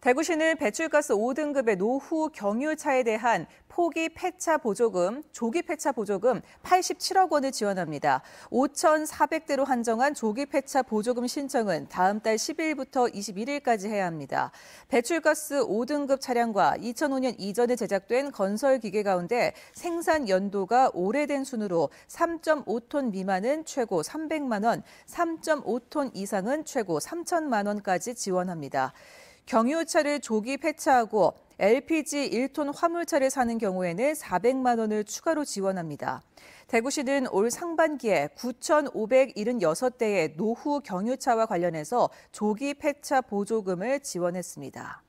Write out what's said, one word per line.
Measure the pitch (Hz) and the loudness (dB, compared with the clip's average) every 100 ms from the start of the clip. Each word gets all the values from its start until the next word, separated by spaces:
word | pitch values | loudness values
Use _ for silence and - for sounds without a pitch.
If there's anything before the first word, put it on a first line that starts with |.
대구시는 | - 254 320 320 320 320 | 4 2 2 2 2 2
배출가스 | 294 - 320 302 294 | 0 0 0 2 2
오 | 214 226 | 0 0
등급의 | 269 302 285 226 196 | -2 -2 0 2 2
노후 | 202 269 - 320 311 | 2 -2 -2 -2 -2
경유차에 | - 208 214 302 311 302 262 | -2 -2 0 -2 -2 0 2
대한 | 233 220 240 208 156 - _ | 2 0 2 0 -2 -14 _
포기 | - 349 302 330 | -2 0 0 -4
폐차 | 320 359 339 - 311 | -4 -6 -4 0 0
보조금, | 262 196 233 185 175 240 302 | 0 0 0 2 0 -2 -12
조기 | - 233 320 | -6 -2 -2
폐차 | 330 302 302 | -4 -4 -2
보조금 | 262 202 196 226 214 - - | -2 -2 0 2 0 -4 -18
팔십칠억 | - 359 349 349 - 381 370 | 2 2 2 -4 0 2 4
원을 | 311 269 | 4 0
지원합니다. | 262 208 190 170 151 151 131 - - - | -2 -2 -2 -4 0 2 2 -2 -20 -4
오천사백 | 233 285 - 339 311 311 - 302 320 | 0 0 4 4 4 2 0 0 0
대로 | 311 277 277 | -2 -2 2
한정한 | 254 233 226 269 | 0 0 2 2
조기 | 294 226 208 285 | 2 -2 -2 0
폐차 | - 269 277 | -2 0 0
보조금 | 254 214 214 247 240 | 0 0 0 0 -2
신청은 | 311 277 254 220 160 139 | -4 -2 -2 0 -2 -4
다음 | - 185 208 | 2 2 2
달 | 220 220 | 0 0
십 | - 311 | -2 -4
일부터 | 320 294 262 269 247 | -2 -4 -4 0 0
이십일 | - 202 185 240 | 0 -10 -8 -6
일까지 | 285 277 226 190 | -4 0 0 0
해야 | 208 185 | -2 -2
합니다. | 165 139 135 131 - - - - | -4 -4 -2 -2 -6 -20 -20 0
배출가스 | 233 240 330 302 311 - 277 247 | 0 2 0 2 0 0 -2 0
오 | 202 | 0
등급 | 247 294 285 269 | 0 -2 0 0
차량과 | 269 240 233 202 160 - | 0 0 2 4 4 2
이천오 | 202 240 302 269 | -4 -2 -2 0
년 | 254 - | -2 -4
이전에 | 190 196 240 247 | -6 0 0 0
제작된 | 196 196 - 240 285 | 0 -2 0 -2 -2
건설 | - 196 208 269 262 | -2 -2 0 2 2
기계 | 220 190 | 2 -2
가운데 | 196 180 175 240 190 - - | 0 0 0 0 0 -2 -18
생산 | - 349 339 339 311 247 | -10 -4 -4 0 0 2
연도가 | 185 202 202 185 240 262 | 2 2 -2 0 4 4
오래된 | - 180 254 294 285 | 2 -2 0 0 -2
순으로 | 269 233 208 175 143 - - | -4 -4 -2 0 0 -4 -20
삼점오 | - 339 330 330 302 - 220 - | -2 -2 -2 0 -2 0 -6 -2
톤 | 294 262 | -4 -2
미만은 | 190 190 190 214 302 320 | -4 -2 0 0 -2 -4
최고 | - 226 185 | -4 -2 0
삼백만 | 151 302 320 320 277 214 | -2 -6 -4 -4 -2 0
원, | 226 185 - - | 0 -2 -4 -20
삼점오 | - - 330 330 - 302 - 240 _ | -18 -4 -4 -2 -2 -2 0 -6 _
톤 | 311 269 | -4 -4
이상은 | 185 196 208 190 294 | -6 -4 -2 -2 -4
최고 | 302 277 196 156 | -4 -4 -2 -2
삼천만 | - 330 330 349 311 226 202 | -4 -8 -2 -2 0 -2 0
원까지 | 208 202 180 220 | -4 -2 -2 -2
지원합니다. | 247 - 180 180 170 139 135 131 - - - - - - | -8 -2 -2 -2 -6 -4 -2 -2 -4 -20 -20 -20 -20 -2
경유차를 | 247 226 320 330 349 294 294 | 0 2 0 0 0 2 -2
조기 | - 214 214 277 | -2 -4 -2 -4
폐차하고 | 330 302 - 262 220 220 175 - _ _ | -4 -2 4 4 4 4 4 2 _ _
엘피지 | 190 247 269 320 294 285 269 | 4 4 2 -2 0 -2 -2
일 | 208 262 | 0 -2
톤 | - 285 | -2 -4
화물차를 | - 339 339 339 311 262 | 0 0 0 0 2 2
사는 | 269 240 226 | 2 0 0
경우에는 | 220 185 180 170 262 | -2 0 -2 0 -2
사백만 | 302 - 180 220 262 254 233 | -2 -2 0 2 2 2 2
원을 | 220 214 | 0 -2
추가로 | 214 - - 311 | -4 -6 -2 -2
지원합니다. | 285 - 190 190 165 143 - 131 _ _ - - _ | -2 -2 -2 -2 -4 -6 -6 -8 _ _ -20 -20 _
대구시는 | 233 233 277 254 277 254 | 0 0 -2 0 0 2
올 | - 220 | 2 0
상반기에 | 233 349 330 320 294 226 175 143 - | 0 -6 2 2 2 2 2 2 -4
구천오백일흔여섯 | 240 - - 302 285 - 214 262 262 - 208 247 170 160 254 247 | -8 -8 2 2 2 -2 2 4 4 0 -2 2 2 2 0 0
대의 | 220 202 160 151 | 0 2 0 0
노후 | 214 240 302 285 | -2 -2 -2 -2
경유차와 | 277 185 208 262 - 226 226 | -2 -4 -2 -2 0 2 2
관련해서 | 185 175 165 151 240 180 - - | 0 0 -2 -2 2 2 0 -20
조기 | - 214 214 277 | -4 -2 0 -4
폐차 | 285 302 285 - 269 | -2 -2 -4 0 0
보조금을 | 247 202 202 226 190 180 208 277 | 0 -4 -2 -2 -2 -4 -2 -4
지원했습니다. | - 180 175 180 175 - 135 123 117 - | -4 -2 -2 -2 -8 -12 -14 -12 -14 -16